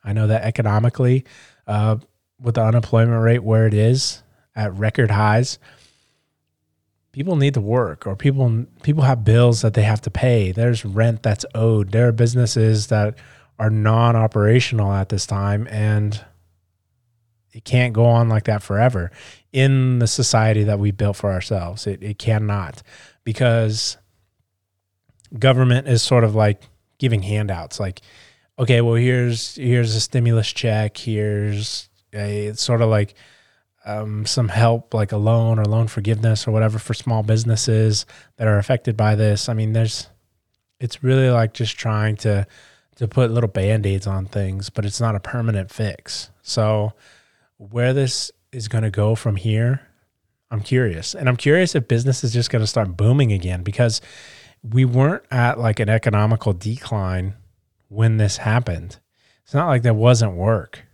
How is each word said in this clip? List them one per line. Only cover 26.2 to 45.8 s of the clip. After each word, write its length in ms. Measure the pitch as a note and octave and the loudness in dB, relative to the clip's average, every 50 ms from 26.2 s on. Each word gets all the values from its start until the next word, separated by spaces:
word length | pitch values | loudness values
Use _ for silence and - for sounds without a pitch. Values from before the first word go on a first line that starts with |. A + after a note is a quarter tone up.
| A#2 | 4
of 100 | G#2+ G#2 | 2 2
like 280 | A2 G#2+ G#2 G2+ - - _ _ _ _ _ _ _ | 2 2 2 0 -2 -8 _ _ _ _ _ _ _
giving 240 | - B2+ A2+ G#2 F#2+ | -2 -2 -2 -2 -2
handouts, 560 | G2+ G#2+ G#2+ G#2+ G2+ F#2+ E2+ E2 - - - | -2 -4 -4 -4 -4 -6 -8 -10 -14 -10 -8
like, 220 | G#2+ F#2 F#2 - _ _ _ - - _ _ _ _ _ _ - | -8 -8 -8 -12 _ _ _ -20 -20 _ _ _ _ _ _ -6
"Okay, 220 | B2+ A#2 B2 A#2 | 0 2 2 4
well, 140 | A#2 A#2 A#2 | 4 2 2
here's, 640 | A#2 A#2+ B2+ B2+ B2+ B2 B2 A#2 A2+ - - - | 2 2 2 2 0 0 -2 -2 -4 -6 -12 -12
here's 380 | - C#3 B2 A#2+ B2 A#2+ A2+ A2 | -6 -2 0 2 2 2 0 0
a 60 | A2 | -2
stimulus 500 | - - - C3 A#2 A#2+ A#2 A2+ G#2+ - | -4 -2 -2 0 2 2 2 2 0 -2
check. 460 | - - - A#2+ A2 G#2+ G#2+ G#2 _ | -4 -4 -2 -2 0 0 -2 -4 _
Here's 960 | - - A#2 A2 G#2 G#2 G#2+ G#2 G#2 G#2 G#2 G2+ G2+ G#2+ - - - - _ _ _ _ _ - | -8 -8 -6 -4 -2 -2 -2 -2 -2 -2 -4 -4 -4 -6 -8 -10 -12 -14 _ _ _ _ _ -12
a," 320 | G#2 G2+ G2+ G#2 G#2 G#2 | -10 -8 -6 -6 -6 -6
it's 160 | G#2 G#2+ - - | -8 -8 -8 -4
sort 180 | - A#2+ A2+ | -2 0 0
of 80 | A#2 A2 | 2 2
like, 260 | A2 G#2 G#2 G2+ _ _ - _ _ _ _ _ _ _ _ _ _ _ _ | 2 2 0 -2 _ _ -20 _ _ _ _ _ _ _ _ _ _ _ _
um, 400 | G#2 G#2 G#2+ G#2+ G#2+ G#2+ G#2+ G#2+ | -12 -10 -10 -8 -8 -8 -8 -6
some 220 | - - - A#2+ G#2 | -4 -2 -2 -2 0
help, 460 | F#2 G#2+ A#2 A#2 A#2 A#2 - _ - | 2 2 2 4 2 0 -4 _ -4
like 160 | A2 G#2 G2 | -4 -2 -2
a 60 | - | -2
loan 420 | G#2 G#2 G#2+ A#2 A#2 A2+ A2+ A2+ A2 | -2 0 2 2 2 2 2 2 0
or 60 | G#2+ | 0
loan 240 | G#2 A2 A2+ A#2 G#2+ | 0 0 0 0 -2
forgiveness 580 | - - G2+ G#2+ A2+ G#2+ A2 A2+ A2+ G#2+ - | -4 -6 -2 -2 -2 0 2 0 0 0 -2
or 60 | - A2 | -2 0
whatever 260 | A2 A2 A2 G#2+ A2 | 2 2 0 0 -4
for 160 | - - A#2 | -6 -6 -8
small 280 | - - B2+ A#2 A2 G#2+ | -6 -4 -2 -2 -2 0
businesses 840 | G#2 A2 A2 A2+ A#2 A2+ G#2+ - - A2+ A2 A2 A2 G#2 G2+ - _ - - - _ _ | 0 0 0 2 0 -2 -2 0 0 2 2 2 2 0 -2 -4 _ -18 -20 -20 _ _
that 100 | _ A2+ | _ 0
are 120 | A2 G#2 G2+ | 0 2 2
affected 380 | G2+ - C3 A#2+ _ - A2 | 2 0 -2 -2 _ -4 -2
by 200 | G#2+ A2 G#2+ G#2+ | 0 2 2 2
this. 320 | G#2 A2 G#2+ G#2 G#2 - - | 2 2 2 0 0 -2 -4
I 60 | A#2 | -4
mean, 180 | A2 A2 G#2+ A2 | -4 -2 -2 0
there's, 340 | A2+ A2+ A2 - - - - _ _ _ _ _ _ _ _ _ _ _ _ _ _ | 0 0 -2 -4 -8 -14 -16 _ _ _ _ _ _ _ _ _ _ _ _ _ _
it's 240 | B2+ A#2 - - - | -10 -10 -10 -4 -2
really 280 | B2+ C3 C3 C3 B2+ | 0 2 2 4 4
like 220 | B2 A#2 A2+ A2 _ | 4 2 2 0 _
just 240 | - A#2 G#2 - | -6 -6 -6 -6
trying 400 | - - A#2+ G#2+ G#2+ G#2+ A2 G#2 G2+ | -6 -6 -4 -2 -2 -2 -2 -2 -2
to, 280 | - A2 G#2 G2 F#2+ - _ - - _ _ _ _ _ _ | -2 -2 0 0 -2 -6 _ -20 -20 _ _ _ _ _ _
to 120 | _ A#2+ G#2+ | _ -8 -4
put 240 | - - B2+ A#2 A2+ | 0 0 0 2 2
little 160 | A#2+ A#2 G#2+ | 0 -2 -2
Band-Aids 580 | - G2 F#2+ G2+ A2 A2 G2+ G2 G2 F#2+ F#2+ | -2 -2 0 0 0 0 0 0 -2 -2 -2
on 200 | G2+ F#2+ F#2+ F#2+ | -4 -4 -4 -6
things, 440 | G2 - G#2 G2 F#2+ F#2+ F#2+ G2 - | -6 -6 -6 -4 -4 -6 -8 -8 -10
but 140 | - - G#2 | -8 -6 -6
it's 160 | G#2 - - | -6 -4 -4
not 160 | A#2+ A2+ G#2+ | -4 -2 -2
a 40 | G2+ | -4
permanent 520 | - - - B2 A2+ A2+ A2 G2+ F#2+ G#2 - | -8 -8 -8 -4 -2 -2 -2 -2 -4 -8 -8
fix. 580 | - | -6